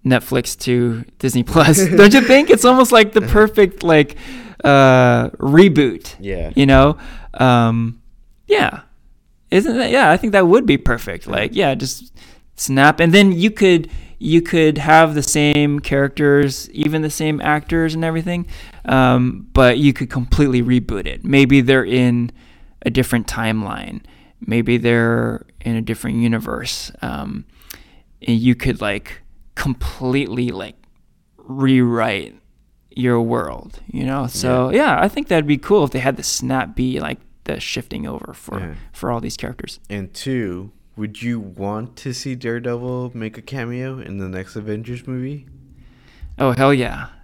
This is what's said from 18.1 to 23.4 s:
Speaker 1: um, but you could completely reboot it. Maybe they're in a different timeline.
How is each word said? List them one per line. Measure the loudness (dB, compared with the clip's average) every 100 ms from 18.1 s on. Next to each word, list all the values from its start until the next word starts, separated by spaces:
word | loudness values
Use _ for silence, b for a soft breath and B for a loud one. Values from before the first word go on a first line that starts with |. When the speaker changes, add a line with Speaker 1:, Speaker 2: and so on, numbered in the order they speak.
| -4 -6 -8 -8 B B B
Speaker 1:
um, | -2 2 4 2 0 -4 -2
but | 4 4 4
you | 0
could | 0 -6
completely | -8 -2 0 2 0
reboot | 0 -2 -2 -8 -8
it. | -8
Maybe | 0 2 6 4
they're | 4 2
in | 2 0 2 0 -4 b b b b b
a | -4
different | -2 -2 -4 -6
timeline. | -6